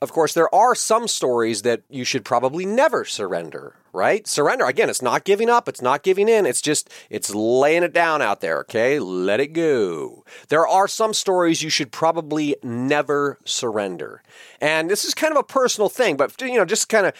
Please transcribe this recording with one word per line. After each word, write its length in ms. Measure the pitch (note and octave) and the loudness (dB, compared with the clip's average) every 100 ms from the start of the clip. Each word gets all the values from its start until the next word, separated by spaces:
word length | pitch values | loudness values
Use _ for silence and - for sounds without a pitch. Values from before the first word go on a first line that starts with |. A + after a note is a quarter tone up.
of 100 | C3 | -4
course, 220 | E3 D3+ | 0 0
there 180 | E3+ D#3+ | 2 2
are 220 | F#3 B3 | 4 4
some 320 | A#3 - A3 A#3 | 2 2 0 0
stories 560 | - C#3 A#2+ A2+ G#2+ | -2 0 2 0 0
that 200 | A#2 A2+ _ | -2 -2 _
you 160 | C3+ | -8
should 200 | B2 C3 | -4 -4
probably 420 | - A#2+ C3 D#3+ F#3+ | 0 0 0 -4 -2
never 380 | A#3 D#4 F#3+ | 2 2 0
surrender, 720 | G2+ - F#2+ F2 E2 C#2+ C#2 - _ | -6 -6 -4 -4 -6 -12 -16 -20 _
right? 340 | F2+ A2 G#3 - | 0 0 0 -2
Surrender, 380 | - D3+ B3+ | 0 0 2
again, 260 | C3 G#3 E3 | 0 0 0
it's 100 | G#2 | 0
not 240 | B2 C#3 | 0 0
giving 240 | - G3+ A3+ | 0 0 2
up, 200 | A#3+ C#3+ | 2 0
it's 120 | - | -4
not 220 | B2 C#3+ | 0 0
giving 260 | F#3+ F#3 G#3+ | 0 2 4
in, 160 | A3+ | 4
it's 160 | D#3 A#2+ | 2 0
just, 300 | D3 D3 - - - | -2 -2 -4 -14 -12
it's 240 | A2 - | -10 -6
laying 520 | G#2 A2+ B2+ D3 E3+ | -2 2 4 4 4
it 80 | F3 | 2
down 280 | E3+ E3 D3+ | 2 2 2
out 200 | A2 G2+ | 0 -2
there, 180 | F2 D2 | -2 -4
okay? 380 | - A2 B2 D3 | -2 0 0 0
Let 400 | F#2 F#2 F#2 A2 | -2 -2 0 0
it 140 | D3 | 0
go. 720 | E3 D#3+ B2+ F#2+ D#2+ B1+ - - - - | 0 0 2 0 -4 -8 -12 -20 -14 0
There 180 | D3+ C3+ | 2 4
are 220 | F#3 G3 | 2 2
some 260 | - A3 | 0 -2
stories 480 | G#3 G3+ F#3 E3+ D#3 | -2 0 2 2 0
you 80 | D#3 | -2
should 220 | - C#3+ | -4 -4
probably 640 | - D#3+ D#3+ D3+ D3+ D3 - | -2 0 0 -4 -4 -2 -4
never 760 | B2+ A#2 C3 D3 C#3 C#3+ C#3+ C3+ | -6 -4 0 0 0 -2 -2 -6
surrender. 800 | - - A#2+ G#2+ G2 E2+ A#1 - _ - - - | -8 -6 -4 -2 -4 -6 -12 -16 _ -20 -20 -4
And 300 | D3 D#3+ D#3+ | 0 0 0
this 140 | G3+ | -2
is 100 | E4 | -4
kind 160 | - D#4 | -2 0
of 80 | D4 | 0
a 60 | |
personal 440 | - C4+ B3 - G3 | -2 0 0 0 -2
thing, 280 | - A3+ C#3 | 0 0 0
but, 240 | C3 - | -2 -4
you 140 | D#3+ | -2
know, 100 | B3 | 0
just 240 | F3 A3 - | 0 0 0
kind 180 | A3 | 2
of 60 | F3 | 0